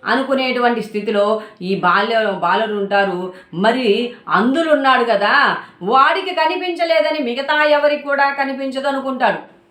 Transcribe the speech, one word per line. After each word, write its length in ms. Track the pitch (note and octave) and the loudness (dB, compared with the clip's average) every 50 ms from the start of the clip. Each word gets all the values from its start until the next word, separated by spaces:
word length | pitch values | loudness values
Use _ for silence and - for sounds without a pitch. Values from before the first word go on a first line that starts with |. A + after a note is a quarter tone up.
| - | -2
అనుకునేటువంటి 760 | - A3+ C4 C4+ - C4+ B3+ C4 B3+ A#3+ B3 A#3+ A#3+ A#3+ A3+ | 0 -2 -2 0 0 0 0 0 -2 0 2 2 2 2 0
స్థితిలో 600 | - - - G#3 G3 A3 G#3+ G3+ G3+ G#3 A3 G#3+ - - - _ | -4 -6 -6 -6 -4 0 0 2 2 2 0 -2 -4 -10 -16 _
ఈ 140 | F3+ F#3 G3 | -4 -4 -2
బాల్య-, 560 | F3 D#3+ F3+ F3 G3 G#3 A3 A#3 A3+ A3 G#3 | 0 2 2 2 2 2 2 0 0 0 0
బాలురు 460 | F#3+ F3 E3+ E3+ F#3 G3+ A3+ G#3+ G#3+ | -2 -2 0 0 0 0 0 -2 -2
ఉంటారు. 560 | G#3 G3 G3 G3+ G3+ G3 G3 F3+ F3 F3+ F#3 - - - _ - | -4 -2 0 0 0 0 0 -2 -4 -6 -8 -10 -14 -20 _ -6
మరి 600 | E3 G3 A3+ A#3+ C4 B3+ A3 G3+ A#3 A#3+ A#3 - - - - | 0 0 2 2 2 0 0 0 0 0 -6 -8 -12 -6 -2
అంధులు 420 | D#3 F3+ G#3+ B3+ C4+ E4 E4 D#4+ | 0 2 2 2 0 0 2 2
ఉన్నాడు 320 | D4+ C#4 C4+ C4+ B3+ B3 A#3 | 2 2 4 4 4 4 2
కదా, 540 | A#3 G#3+ G3 G3+ G#3+ B3 C#4+ C4+ G#3 F3 - - - - _ | 2 0 2 2 2 2 4 2 2 0 -4 -8 -16 -16 _
వాడికి 540 | F3 F#3+ A#3+ C4 C#4 D4+ E4+ G4 F#4 F#4 F4+ | -4 0 4 4 4 4 2 0 -4 -4 -2
కనిపించలేదని 840 | E4 D#4+ D#4+ F4+ F#4 F#4 F4+ E4+ E4+ E4+ E4 E4 D#4+ D4+ D#4 D4+ D#4 | 0 0 0 0 -2 -4 -6 -4 -4 -2 0 2 2 2 0 0 -2
మిగతా 440 | C#4 A#3 A#3+ C4 C4+ C#4+ D4+ D4+ D4+ | -4 -4 -4 -4 -2 -2 0 2 4
ఎవరికి 400 | D4+ D4 D4 D4 D4 D4 C#4+ C#4+ | 4 2 4 2 2 0 0 -2
కూడా 260 | C#4+ C#4 C#4 C#4 C#4 | -4 0 2 2 0
కనిపించదు 580 | C#4 C#4 C4+ C4 C4+ C4 C4+ C4+ B3+ C4+ C4+ | 0 -2 -4 -4 -4 -6 -6 -6 -6 -4 -4
అనుకుంటాడు. 760 | C#4+ C4+ C4+ C4 C4+ C4 B3 B3+ G#3+ F3 E3 - - - _ _ _ | -2 -4 -2 -4 -6 -4 0 0 0 -2 -2 -8 -16 -20 _ _ _